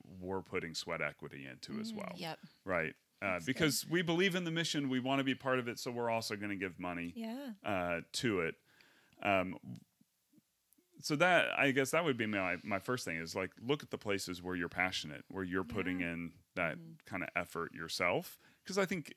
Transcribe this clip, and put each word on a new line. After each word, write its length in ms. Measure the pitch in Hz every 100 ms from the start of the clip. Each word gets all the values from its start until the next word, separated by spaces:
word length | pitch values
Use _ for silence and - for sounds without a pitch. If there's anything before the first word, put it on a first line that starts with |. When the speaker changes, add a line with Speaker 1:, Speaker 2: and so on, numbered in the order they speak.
Speaker 1:
we're 380 | - 92 92 95
putting 320 | - 92 82
sweat 280 | 80 87 82
equity 440 | 76 - 73 71 69
into 340 | 62 - 69
as 140 | -
Speaker 2:
Mm. 40 | -
Speaker 1:
well, 160 | - -
Speaker 3:
Yep. 220 | 165 - - _ -
Speaker 1:
right? 300 | 85 78 - _ -
Uh, 120 | 101
Speaker 2:
That's 120 | 87 80
good. 80 |
Speaker 1:
because 340 | 135 156 - -
we 140 | 170
believe 320 | 170 165 190 185
in 80 | 170
the 60 |
mission, 380 | 165 160 151 135
we 100 | 127
wanna 240 | 127 139
be 120 | 135 123
part 240 | 131 127
of 80 | 120
it, 100 | 104
so 120 | 131
we're 180 | 120 117
also 260 | 113 110 107
gonna 200 | 104 95
give 200 | 95 85
money, 340 | 90 85 85 233
Speaker 2:
Yeah. 380 | 220 254 269 208
Speaker 1:
uh, 380 | - 92 87 85 -
to 280 | - 120 95
it. 140 | 80 - _ _ - _ _ -
Um, 380 | 101 95 90 - - - _ _ _ _ _ 302 _ _ _ _ _ -
so 140 | - 147
that, 300 | 180 165 64 -
I 140 | 139
guess 200 | 131 131
that 120 | 160
would 140 | 170 117
be 80 | 110
my, 320 | 101 90 87
my 160 | 107 98
first 260 | - 123 -
thing 120 | 82
is, 180 | 82 98
like, 160 | 92 -
look 220 | 117 151
at 60 | -
the 80 | 110
places 440 | 104 95 - 87
where 140 | 90 90
you're 120 | 85
passionate, 540 | 90 90 - 78 71 -
where 140 | 95
you're 200 | 92 92
putting 380 | 80 95 90 90
Speaker 2:
Yeah. 100 | 87
Speaker 1:
in 180 | 85 82 - _ 90
that 200 | 85 85
Speaker 4:
Mm-hmm. 140 | 82 - -
Speaker 1:
kinda 180 | 95 - 87
effort 360 | 85 85 82
yourself. 640 | 73 80 - 90 135 - - - _ -
'Cause 120 | 190
I 80 | 190
think 300 | 185 -